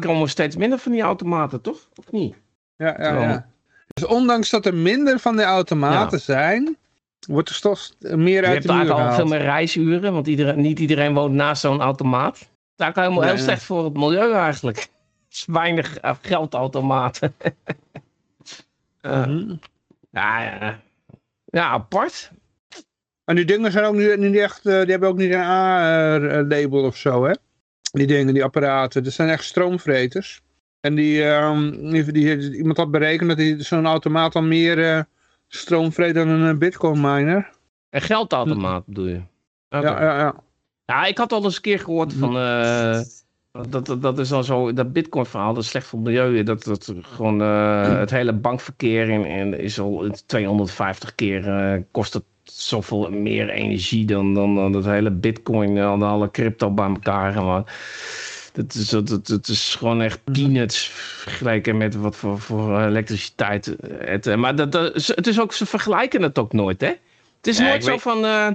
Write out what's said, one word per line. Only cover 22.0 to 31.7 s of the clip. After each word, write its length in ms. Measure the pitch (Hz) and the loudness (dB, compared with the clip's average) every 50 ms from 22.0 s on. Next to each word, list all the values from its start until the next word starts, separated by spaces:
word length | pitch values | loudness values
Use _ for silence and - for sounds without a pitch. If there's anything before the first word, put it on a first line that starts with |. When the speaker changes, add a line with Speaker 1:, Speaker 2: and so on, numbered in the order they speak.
| 247 349 - - - - - _ _ _ _ _ _ _ - - - _ _ _ _ _ _ _ _ | -2 -2 -6 -10 -18 -20 -20 _ _ _ _ _ _ _ -20 -20 -20 _ _ _ _ _ _ _ _
Speaker 1:
En 100 | - 170 | 0 2
die 100 | 175 175 | 2 4
dingen 260 | 165 202 214 226 214 | 4 2 2 2 2
zijn 140 | 175 214 208 | 2 2 2
ook 100 | 214 208 | 2 2
niet, 220 | 208 208 208 208 202 | 4 4 4 4 4
niet 180 | 202 202 196 | 2 2 4
echt, 300 | 208 202 196 - - - | 4 2 0 -2 -4 0
eh, 140 | 208 190 190 | 2 2 2
die 100 | 190 180 | 4 2
hebben 180 | 185 185 185 190 | 2 2 2 2
ook 80 | 185 180 | 2 2
niet 140 | 190 180 180 | 2 2 2
een 60 | 185 | 2
A-label 1400 | 180 175 185 185 190 185 185 180 170 160 165 160 160 156 156 156 147 143 143 151 147 147 147 147 147 139 135 139 135 | 2 2 2 2 4 4 2 4 4 4 4 4 4 4 2 2 0 0 0 0 2 2 2 0 0 2 2 2 2
of 140 | 131 - - | 0 -2 -2
zo, 280 | - 139 127 123 127 | 0 0 2 2 2
hè? 60 | 147 196 - _ _ _ _ _ _ _ _ - - | 2 0 -2 _ _ _ _ _ _ _ _ -10 -4
Die 160 | - 139 139 139 | 0 0 2 4
dingen, 260 | 147 143 139 135 135 | 4 4 4 4 4
die 100 | 139 131 | 2 2
apparaten. 600 | 135 - 156 143 139 135 135 135 127 - 139 127 | 2 0 0 2 2 2 2 0 0 -2 -2 -4
Dat 100 | 135 - | -2 -2
zijn 160 | - 165 160 | 0 0 0
echt 140 | 160 151 - | 0 0 -2
stroomvreters. 960 | - - 185 180 180 180 175 - 151 135 131 127 123 - 190 196 - - - _ _ _ _ _ _ _ _ | -2 0 0 0 2 0 -2 0 0 2 2 2 0 -2 -6 -8 -10 -14 -20 _ _ _ _ _ _ _ _
En 160 | - 143 151 | -2 0 2
die, 280 | 151 151 151 151 151 151 | 2 2 2 4 4 4
ehm, 680 | 147 147 147 151 151 151 151 147 147 | 4 2 2 2 2 2 0 0 -2